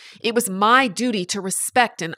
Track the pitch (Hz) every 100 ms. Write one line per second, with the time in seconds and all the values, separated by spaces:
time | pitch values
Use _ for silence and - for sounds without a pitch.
0 | - - 220 233 226 190 208 254 262 170
1 | 247 214 175 202 190 - - 247 233 -
2 | 165